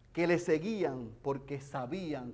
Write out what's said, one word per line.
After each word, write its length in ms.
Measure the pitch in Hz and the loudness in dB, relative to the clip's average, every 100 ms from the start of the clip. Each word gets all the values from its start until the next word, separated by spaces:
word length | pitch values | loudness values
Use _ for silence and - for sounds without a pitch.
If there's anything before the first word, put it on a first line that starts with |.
| - | -6
que 140 | 160 170 | 2 4
le 140 | 170 | 4
seguían 720 | 175 156 190 214 156 131 110 107 | 4 2 2 0 0 -2 -8 -4
porque 380 | 139 139 139 139 | -2 -2 -4 -10
sabían 720 | - 143 123 185 170 139 123 | -6 -6 -4 -4 -4 -6 -8